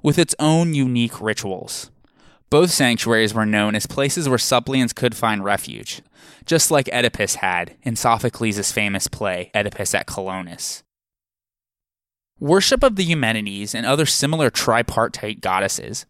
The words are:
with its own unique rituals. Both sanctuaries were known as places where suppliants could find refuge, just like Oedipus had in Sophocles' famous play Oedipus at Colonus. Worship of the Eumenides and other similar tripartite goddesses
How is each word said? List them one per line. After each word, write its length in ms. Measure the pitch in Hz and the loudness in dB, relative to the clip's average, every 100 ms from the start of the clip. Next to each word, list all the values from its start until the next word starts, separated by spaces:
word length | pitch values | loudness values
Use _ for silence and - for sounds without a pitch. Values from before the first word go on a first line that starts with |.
with 160 | 151 147 | 0 2
its 160 | 165 - | 2 2
own 360 | 151 160 170 | 2 4 2
unique 460 | 147 131 120 117 - | 0 0 0 0 -2
rituals. 720 | 107 110 101 92 - - - _ _ _ - _ - | -6 -4 -6 -8 -10 -12 -14 _ _ _ -20 _ 0
Both 220 | 147 175 | 4 4
sanctuaries 640 | - 131 117 113 113 110 | 4 2 2 2 2 2
were 100 | 113 | 0
known 300 | 107 107 104 | 0 2 2
as 140 | 107 - | 0 -4
places 400 | - 147 175 147 | -2 -2 0 0
where 100 | 123 | 0
suppliants 540 | - 123 120 135 120 | 2 0 2 0 0
could 240 | - 123 117 | 0 -2 0
find 260 | 113 107 | -2 0
refuge, 580 | 98 101 - 55 - - - _ - - | 0 -2 -4 -12 -12 -14 -16 _ -20 -14
just 260 | - 165 - | 0 2 4
like 180 | 151 131 | 2 2
Oedipus 440 | 123 120 - 101 - | 0 0 0 -4 -2
had 380 | 95 90 87 - | -2 -2 -4 -8
in 140 | 131 113 | -8 0
Sophocles' 720 | 123 113 120 - 113 101 101 | 2 2 0 -2 -2 -2 -2
famous 380 | - 104 98 - | -2 -2 -2 -4
play 420 | - 104 90 90 | -4 -4 -4 -4
Oedipus 440 | 107 101 - 98 - | -2 -2 -4 -2 -2
at 100 | - | -4
Colonus. 800 | - 95 92 87 85 - - _ _ _ _ _ _ _ _ _ _ _ _ _ _ _ - | -8 -6 -6 -8 -10 -10 -12 _ _ _ _ _ _ _ _ _ _ _ _ _ _ _ -6
Worship 460 | 143 185 - 262 | 2 4 4 4
of 120 | 269 196 | 2 2
the 80 | |
Eumenides 680 | 175 160 113 110 104 98 101 | 0 2 2 0 -2 -6 -8
and 120 | 113 113 | -4 0
other 200 | 143 151 | 2 2
similar 440 | - 147 160 135 | 0 0 2 2
tripartite 920 | - - 113 120 - 113 - 107 107 | 2 2 2 2 0 0 -2 -8 -6
goddesses 640 | 95 92 98 - - 107 - | -2 0 0 -4 -8 -12 -14